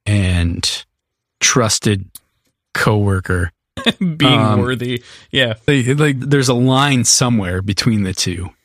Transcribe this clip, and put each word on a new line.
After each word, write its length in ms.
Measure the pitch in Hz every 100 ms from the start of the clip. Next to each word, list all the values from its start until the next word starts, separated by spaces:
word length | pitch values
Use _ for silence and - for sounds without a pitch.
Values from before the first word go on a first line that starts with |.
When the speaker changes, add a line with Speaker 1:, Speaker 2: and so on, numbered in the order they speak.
Speaker 1:
and 800 | - 104 92 87 85 87 - - - _ _ _ _ -
trusted 640 | - 131 110 - 113 101 95 - _ _ _ _ _
coworker? 800 | - - 107 101 95 - 90 87 - _ -
Speaker 2:
<laughs> 220 | 226 -
Being 340 | 180 156 139 117
Speaker 1:
Um, 200 | 107 104
Speaker 2:
worthy. 420 | 123 123 123 120 - - -
Yeah. 240 | 135 120 107 -
Speaker 1:
Like, 200 | 139 120 143
like, 220 | 151 135
there's 280 | 135 143 127
a 60 |
line 500 | 123 131 131 143 131
somewhere 580 | 110 - 123 117 92 92
between 400 | 98 98 123 107
the 120 | 95
two. 360 | 90 95 87 90 -